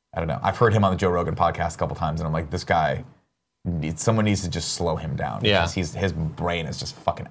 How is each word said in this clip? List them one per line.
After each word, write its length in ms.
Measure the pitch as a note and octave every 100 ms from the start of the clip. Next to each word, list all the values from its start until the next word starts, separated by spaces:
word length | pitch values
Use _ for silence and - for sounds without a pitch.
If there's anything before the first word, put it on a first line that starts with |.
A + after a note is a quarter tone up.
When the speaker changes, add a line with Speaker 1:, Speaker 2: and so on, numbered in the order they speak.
| _ E2+
Speaker 1:
I 40 |
don't 80 | E2
know. 120 | -
I've 160 | G2 -
heard 160 | A#2
him 100 | G#2+
on 60 | G2
the 60 | F2
Joe 140 | F#2
Rogan 240 | F2 E2+ -
podcast 400 | - E2+ E2 -
a 20 |
couple 180 | D#2 D2
times, 260 | D#2+ D#2+
and 40 | D#2+
I'm 60 |
like, 160 | D#2+ D2
"This 140 | F2
guy, 400 | - E2+ D2+ C2+ - _ _ _ _ _ F2+
needs, 360 | E2+ D#2 E2
someone 240 | A#2 A2 G#2+
needs 160 | G2
to 80 | F2+
just 240 | E2+ -
slow 220 | - E2+ D#2
him 200 | D#2 C2+
down." 260 | D2 G1+
Speaker 2:
Yeah. 160 | G#2+ G2
Speaker 1:
Because 120 | E2+
he's, 200 | F#2+ E2
his 180 | - F#2+
brain 540 | E2 D#2+ D#2 F2 E2+ D2+
is 140 | -
just 160 | - -
fucking 320 | - - -